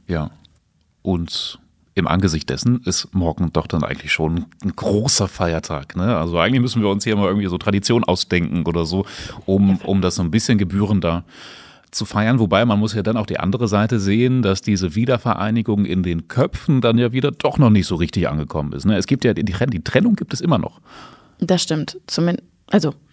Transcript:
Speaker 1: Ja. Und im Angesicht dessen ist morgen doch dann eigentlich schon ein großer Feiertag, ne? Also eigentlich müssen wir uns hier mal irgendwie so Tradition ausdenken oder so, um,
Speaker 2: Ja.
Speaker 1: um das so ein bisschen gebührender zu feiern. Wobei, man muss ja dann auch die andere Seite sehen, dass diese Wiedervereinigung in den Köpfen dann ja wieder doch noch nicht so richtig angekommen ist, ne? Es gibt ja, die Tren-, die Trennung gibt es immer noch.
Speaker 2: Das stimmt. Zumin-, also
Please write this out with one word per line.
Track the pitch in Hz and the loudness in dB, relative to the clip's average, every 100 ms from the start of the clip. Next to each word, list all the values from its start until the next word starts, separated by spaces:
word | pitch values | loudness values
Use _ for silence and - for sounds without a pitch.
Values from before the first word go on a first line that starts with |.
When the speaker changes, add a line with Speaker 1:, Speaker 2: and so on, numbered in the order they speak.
| - | -6
Speaker 1:
Ja. | 82 76 - _ _ _ _ _ _ | -4 -4 -10 _ _ _ _ _ _
Und | - 90 85 - - - _ _ _ | -4 -2 -2 -6 -8 -12 _ _ _
im | - 82 | -4 0
Angesicht | 87 98 78 - | 2 2 0 -4
dessen | 65 120 123 123 | -2 0 0 -2
ist | - - | -6 -4
morgen | 95 82 78 85 | -2 0 0 -2
doch | 82 - | -2 -2
dann | 87 | -2
eigentlich | - 73 - | -2 -4 -4
schon | - 80 82 - - | -2 0 -2 -6 -8
ein | 98 - | -8 -4
großer | - 104 123 - 98 | 0 2 2 2 2
Feiertag, | - 87 80 - 73 - 95 | -2 -2 -2 -4 -8 -8 -4
ne? | 98 101 | 0 0
Also | 82 85 | 0 2
eigentlich | 92 127 | 2 2
müssen | 120 117 | 0 0
wir | 104 | 0
uns | 101 | 0
hier | 113 104 | 0 0
mal | 98 | 2
irgendwie | 101 98 | 0 0
so | 87 | -2
Tradition | - 101 - 117 - | 0 0 2 2 2
ausdenken | 90 - 90 87 87 82 | 0 0 0 0 -2 -2
oder | 85 82 | -2 -2
so, | 92 92 - - - - | -2 -4 -8 -14 -10 0
um, | 98 98 95 | 2 4 2
Speaker 2:
Ja. | - | 0
Speaker 1:
um | 98 | 0
das | 90 - | 0 0
so | |
ein | 85 | 0
bisschen | 107 - 110 | 0 2 0
gebührender | 98 98 104 101 85 85 - - - - - - _ | 2 0 0 2 0 -2 -6 -18 -20 -20 -20 -20 _
zu | - 113 | -8 -4
feiern. | 104 110 127 | 0 2 2
Wobei, | 104 95 120 | 4 4 4
man | 104 | 2
muss | 107 104 | 0 -2
ja | |
dann | 101 113 | -2 -2
auch | 104 | -2
die | - | -2
andere | 92 113 117 | 0 0 0
Seite | 101 110 120 | 2 2 0
sehen, | 98 107 127 127 | 2 2 2 2
dass | 104 95 | 0 0
diese | - 98 90 98 | 0 0 0 -2
Wiedervereinigung | 120 123 117 - 104 117 110 101 101 | 0 0 -2 -2 0 -2 0 0 2
in | 92 | 0
den | 90 85 - | 0 -2 -4
Köpfen | - 160 - - 131 | -2 -2 -2 0 2
dann | 117 113 | 4 4
ja | 120 | 2
wieder | 127 143 | 0 -2
doch | - 147 - | 0 0 4
noch | 127 | 6
nicht | 104 82 | 6 2
so | 82 | 0
richtig | 82 101 85 | -2 0 -2
angekommen | 78 73 82 73 | -2 -4 -4 -4
ist, | 69 87 | -2 0
ne? | 101 | 0
Es | - | 0
gibt | 135 | 0
ja, | 123 95 | 2 0
die | 85 | 0
Tren-, | 90 127 | -2 -2
die | 117 | -2
Trennung | - 127 226 208 | -2 0 2 0
gibt | - | -2
es | 139 | -4
immer | 175 139 | 0 0
noch. | - - - - - - _ - | -2 -10 -20 -20 -20 -20 _ -6
Speaker 2:
Das | 170 180 | 0 0
stimmt. | - 156 139 - - | 0 -4 -4 -10 -8
Zumin-, | - 170 175 - _ - | -2 0 0 -6 _ 0
also | 214 151 - _ | 0 0 -4 _